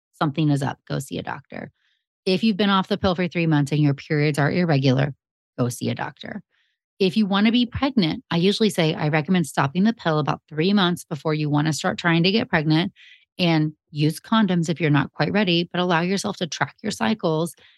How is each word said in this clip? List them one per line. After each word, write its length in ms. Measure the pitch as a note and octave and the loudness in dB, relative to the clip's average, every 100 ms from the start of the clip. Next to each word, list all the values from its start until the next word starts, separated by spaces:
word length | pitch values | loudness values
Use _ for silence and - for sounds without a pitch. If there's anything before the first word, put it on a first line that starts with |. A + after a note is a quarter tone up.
| _ | _
something 360 | - E3 D3 D3+ | -6 -4 0 0
is 140 | C#3 | 0
up. 160 | C3+ - - | -2 -8 -8
Go 100 | D3 | -8
see 220 | C#3 E3+ | -6 -10
a 40 | |
doctor. 480 | - - - G1+ - _ _ _ _ _ - | -10 -12 -14 -14 -16 _ _ _ _ _ -2
If 180 | F#3 | 0
you've 140 | A3+ F#3 | 0 2
been 140 | G3+ | 2
off 160 | G3 F#3 | 2 0
the 100 | G3+ | 0
pill 160 | G3 | 0
for 140 | F3 F3+ | 0 -2
three 180 | F3 E3 | 0 2
months 260 | D3 C#3 | 2 2
and 100 | D3+ | 2
your 120 | D3 | 2
periods 460 | C#3 - D#3 D3+ D3+ | 0 -2 0 0 2
are 120 | C#3+ | 0
irregular, 600 | F3 E3+ C#3+ C3+ C3 A2+ - _ _ _ - | 2 2 2 4 2 0 -4 _ _ _ -4
go 100 | A#2+ | -4
see 200 | - A#2 | -4 -6
a 60 | A#2+ | -6
doctor. 460 | - - - G3+ - _ _ _ _ - | -8 -12 -14 -14 -16 _ _ _ _ -2
If 180 | F#3+ A3 | 0 2
you 100 | G3 | 0
wanna 260 | G3 A3 | 2 2
be 140 | A#3+ A#3+ | 2 0
pregnant, 600 | - C#4+ B3 D#3 - - | -2 -2 0 0 -2 -4
I 80 | E3+ | 0
usually 320 | F#3 G3+ A3 | 0 2 0
say, 240 | - D#3+ | 2 0
I 140 | - D3+ | 0 0
recommend 400 | D#3 D3 F#3 D#3+ | 0 0 0 0
stopping 380 | - C#3+ F3+ G#3+ | 0 0 2 0
the 80 | |
pill 260 | A3+ E3+ D3+ | 0 -2 0
about 220 | C#3+ D3+ - | 0 -4 -6
three 240 | D3+ F3+ | -2 0
months 320 | G#3 F3 F3 - | 2 2 -2 -6
before 280 | D3 D#3+ | -6 -2
you 160 | D#3 D3+ | -2 0
wanna 220 | D3 D3+ | 0 0
start 260 | D3 F#3 - | -2 -4 -2
trying 260 | E3+ E3 | 0 2
to 80 | F3 | 2
get 180 | G#3+ - | 2 0
pregnant, 420 | E3+ D3+ D#3 F#3+ - - - _ - | 0 2 2 0 -6 -20 -20 _ -2
and 340 | F3 D#3+ D#3 - _ | 0 2 0 -4 _
use 300 | D3 D3 D#3+ | -2 -2 -2
condoms 480 | - A3 G3+ F3+ D#3+ | -2 0 2 2 0
if 140 | D#3+ | 0
you're 80 | D#3 | 2
not 240 | C#3+ - | 2 0
quite 180 | - D#3 | -2 -2
ready, 320 | F#3+ F#3+ E3+ F3 | 0 2 0 0
but 80 | F3 | -2
allow 220 | F3+ E3 | 0 0
yourself 340 | F3 G3 G#3 - | 0 -2 -4 -6
to 100 | F3 | -6
track 280 | - - - | -6 -6 -6
your 80 | G#3+ | -8
cycles 640 | - - G#3+ E3+ D#3 E3+ - - | -4 -2 0 0 0 -2 -8 -20